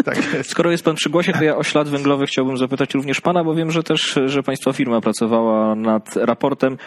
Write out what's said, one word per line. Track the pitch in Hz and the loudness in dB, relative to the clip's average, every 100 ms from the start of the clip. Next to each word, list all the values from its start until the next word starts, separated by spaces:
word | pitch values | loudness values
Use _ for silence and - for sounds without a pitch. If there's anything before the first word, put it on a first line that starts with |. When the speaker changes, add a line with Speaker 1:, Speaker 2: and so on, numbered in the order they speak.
| - | -2
Speaker 1:
tak | - - | -2 -2
jest. | 139 135 | -4 -4
Speaker 2:
Skoro | - 170 | 0 2
jest | 165 | 2
pan | - 151 | 0 0
przy | 156 | 0
głosie, | 160 180 | 0 0
to | 139 | 2
ja | 156 139 | 2 2
o | |
ślad | 143 151 147 | 0 0 0
węglowy | 143 143 139 139 | 0 2 2 0
chciałbym | - 131 131 | 0 0 0
zapytać | 127 131 139 | -2 -2 -2
również | 139 139 131 | -2 -2 -2
pana, | - 175 | 0 0
bo | 165 160 | 0 -2
wiem, | 160 | 0
że | 165 | -2
też, | 160 156 - 147 135 | 0 0 0 0 0
że | 139 | 0
państwa | 135 135 - | -2 -2 -2
firma | 135 131 113 | 0 0 0
pracowała | 110 107 113 113 113 110 107 107 | 0 0 2 2 2 2 2 0
nad | 113 110 - - | 0 0 -2 -2
raportem | 117 117 139 - 131 131 | 0 0 0 0 -2 -2